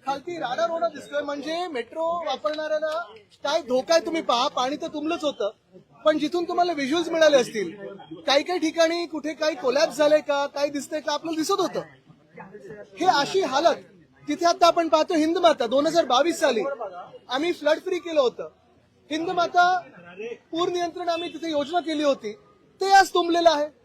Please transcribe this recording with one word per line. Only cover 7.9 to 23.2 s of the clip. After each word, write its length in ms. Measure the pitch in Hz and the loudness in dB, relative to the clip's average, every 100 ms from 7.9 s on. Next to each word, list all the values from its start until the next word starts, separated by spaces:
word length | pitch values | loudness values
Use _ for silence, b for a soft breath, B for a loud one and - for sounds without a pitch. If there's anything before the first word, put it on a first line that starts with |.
| 196 - 160 214 | -14 -16 -8 2
काही 160 | 277 | 2
काही 160 | 302 359 | 2 -2
ठिकाणी 460 | 311 330 330 339 339 | -2 2 2 2 -6
कुठे 260 | 311 294 | -6 -8
काही 200 | 311 311 320 | -4 -4 -2
कोलॅप्स 400 | 262 262 320 254 | -2 2 0 2
झालंय 240 | 294 302 | 4 4
का, 240 | 294 285 285 | 2 -2 -2
काय 220 | 285 294 | -2 -4
दिसतंय 320 | 285 - 311 | -4 -6 -6
का, 120 | 302 | -4
आपल्याला 240 | 294 320 320 | -4 -4 -4
दिसत 220 | 311 392 | -2 0
होतं. 200 | 339 185 156 - _ - _ - - - - - - 190 | 0 -4 -10 -18 _ -20 _ -20 -20 -20 -18 -18 -18 0
हे 100 | 359 | 2
अशी 320 | 302 285 381 | 2 2 0
हालत. 340 | 330 262 330 262 - - _ _ - | 0 2 2 2 -6 -20 _ _ -8
तिथे 180 | 302 339 | 0 2
आता 200 | 349 339 | 6 4
आपण 220 | 339 330 | 4 2
पाहतो 260 | 320 311 339 | 2 2 2
हिंदमाता 500 | 311 349 339 294 233 | 2 4 4 4 0
दोन 200 | 262 302 | 2 2
हजार 180 | 330 285 | 2 2
बावीस 340 | 247 311 330 | 2 2 2
साली 220 | 302 233 269 277 208 180 196 - - | 0 0 -2 -6 -10 -12 -18 -20 -8
आम्ही 240 | 254 330 | -4 -2
फ्लड 260 | 339 294 320 | -2 0 0
फ्री 140 | 370 359 | -2 -6
केलं 220 | 349 311 | -2 0
होतं, 280 | 247 - 160 _ _ _ _ _ _ | 0 -2 -14 _ _ _ _ _ _
हिंदमाता 560 | 311 339 359 339 359 359 370 - 175 175 180 226 - _ | -6 -4 -2 0 4 4 2 -4 -20 -20 -14 -12 -12 _
पूर 180 | 320 359 | -4 -2
नियंत्रण 400 | 349 349 349 349 | -2 -4 -4 -4
आम्ही 240 | 330 349 | -4 -6
तिथे 160 | 302 330 | -8 -4
योजना 300 | 294 277 349 | -2 0 -2
केली 200 | 320 302 | -2 -2
होती, 300 | 294 269 214 214 _ _ _ _ | 0 -2 -6 -12 _ _ _ _
ते 120 | 381 | 6
आज 180 | 392 381 | 6 6
तुंबलेलं 360 | 370 | 2